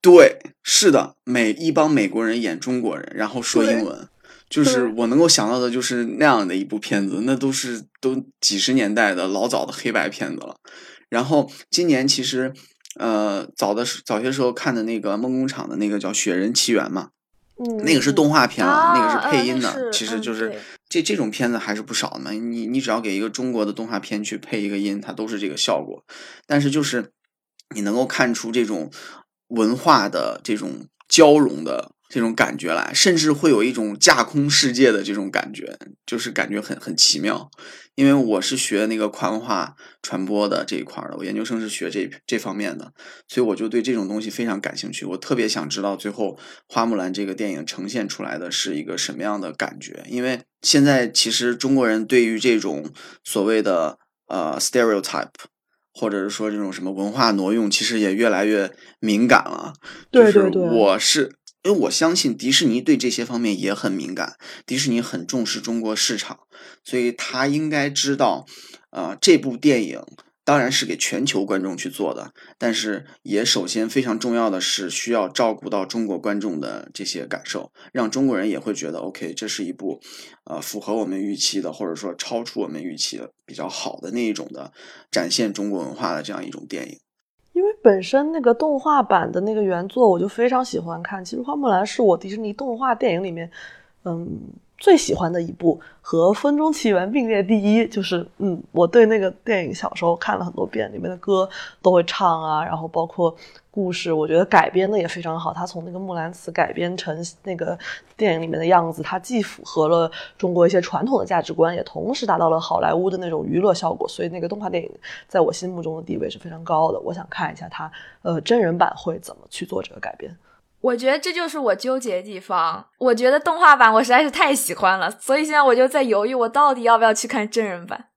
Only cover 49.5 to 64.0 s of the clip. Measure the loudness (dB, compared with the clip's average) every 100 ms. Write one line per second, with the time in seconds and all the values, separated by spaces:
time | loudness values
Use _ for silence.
49.5 | -6 -8 -8 -16 -16 -10 -6 -4 -6 -10
50.5 | _ 2 6 6 4 2 0 0 0 0
51.5 | 0 2 4 4 2 4 4 4 2 2
52.5 | 2 0 -6 -10 -16 -20 -18 -6 0 2
53.5 | 2 2 0 0 -6 _ _ _ -4 -4
54.5 | -2 0 2 2 2 -2 -6 -6 -12 -20
55.5 | _ _ _ _ -6 -4 -2 -4 -4 -4
56.5 | -4 -6 -6 -8 -4 -4 2 2 2 0
57.5 | 0 0 0 0 0 0 2 2 2 2
58.5 | 2 0 -8 -20 _ 0 2 6 4 4
59.5 | -8 -12 -14 -18 -20 2 6 8 8 4
60.5 | 2 2 4 4 4 2 0 0 -4 -20
61.5 | _ 0 2 2 2 2 2 0 -2 0
62.5 | 2 2 0 2 2 2 -2 -4 -2 -2
63.5 | -2 -2 -2 -4 -4